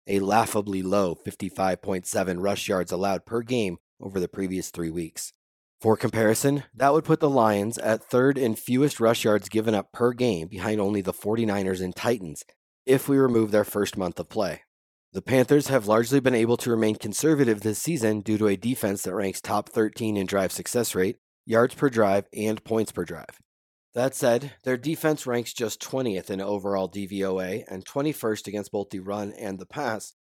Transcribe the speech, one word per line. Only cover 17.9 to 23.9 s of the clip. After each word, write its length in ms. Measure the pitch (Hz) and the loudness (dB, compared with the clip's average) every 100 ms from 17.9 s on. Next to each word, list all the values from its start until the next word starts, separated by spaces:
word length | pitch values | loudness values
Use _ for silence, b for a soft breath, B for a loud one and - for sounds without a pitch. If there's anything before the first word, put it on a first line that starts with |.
| 165 110 107 | 0 0 0
due 160 | 101 107 | 0 2
to 120 | 107 | 2
a 80 | 98 | 2
defense 420 | 113 131 107 98 | -2 -2 -2 -2
that 140 | 95 | -4
ranks 260 | 95 98 - | -2 -4 -4
top 300 | - 104 - | -4 -4 0
thirteen 440 | 120 107 - 110 | 0 0 0 -2
in 120 | 104 95 | -2 0
drive 260 | 98 92 | 0 0
success 420 | - - 123 113 | -4 -4 -2 0
rate, 220 | 95 92 - _ _ - | 0 0 -2 _ _ 0
yards 280 | 113 123 | 4 4
per 140 | - 143 | 2 0
drive, 380 | 113 104 101 - | 4 4 2 0
and 280 | - 107 107 | -4 -2 -2
points 300 | - 110 104 | -2 -2 -2
per 140 | - 85 | -4 -8
drive. 340 | 80 - - _ _ _ _ _ | -10 -16 -20 _ _ _ _ _